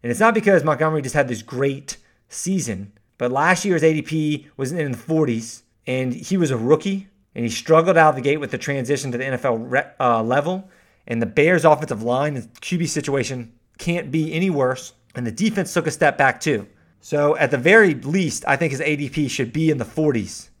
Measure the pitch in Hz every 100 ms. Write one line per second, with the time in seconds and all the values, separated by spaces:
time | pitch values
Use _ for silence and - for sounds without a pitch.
0 | 120 120 220 220 202 185 151 135 156 156
1 | 135 151 123 113 104 127 139 139 139 -
2 | _ _ _ - 175 190 123 95 101 _
3 | _ _ 123 131 160 175 202 170 160 156
4 | - 156 151 147 - - 135 170 147 123
5 | - 160 143 117 113 - _ _ - 131
6 | 131 123 - 190 160 127 117 - 196 196
7 | - _ _ - 117 - - 160 170 165
8 | 156 139 131 151 139 123 - 139 123 139
9 | 135 120 135 123 135 117 123 131 143 _
10 | 127 117 113 131 151 185 190 _ _ _
11 | - 117 113 131 156 180 156 143 156 113
12 | 113 127 147 139 - - - 175 170 151
13 | 143 139 - 127 113 _ _ _ - 170
14 | 135 156 156 160 190 151 127 131 - _
15 | _ - 120 113 214 220 180 175 156 -
16 | 151 - 135 - 160 117 98 _ _ _
17 | - 147 147 156 151 143 143 220 202 135
18 | 135 185 165 - - 139 165 131 151 147
19 | 147 - 139 - 123 147 160 143 120 -
20 | 156 120 92 - - _